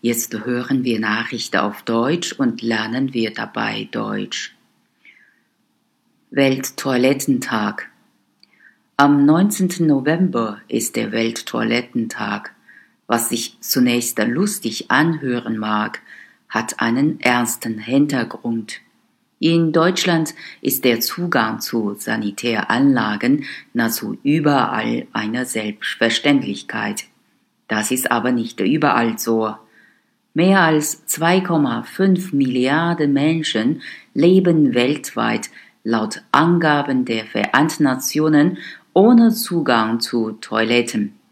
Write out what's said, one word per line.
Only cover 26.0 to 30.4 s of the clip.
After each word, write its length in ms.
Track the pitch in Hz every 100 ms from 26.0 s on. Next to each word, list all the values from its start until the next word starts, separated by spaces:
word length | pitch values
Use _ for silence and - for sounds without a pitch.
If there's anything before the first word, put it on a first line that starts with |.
| 117 - 143 143 107 98 - 113 107 104 - _ _ _ _ _ _
Das 240 | 107 107
ist 220 | 127 127
aber 180 | 117 120
nicht 300 | 123 113 -
überall 580 | 104 151 143 120 117 113
so. 340 | - 113 110 107 _ _ _ _ _ _ _
Mehr 280 | -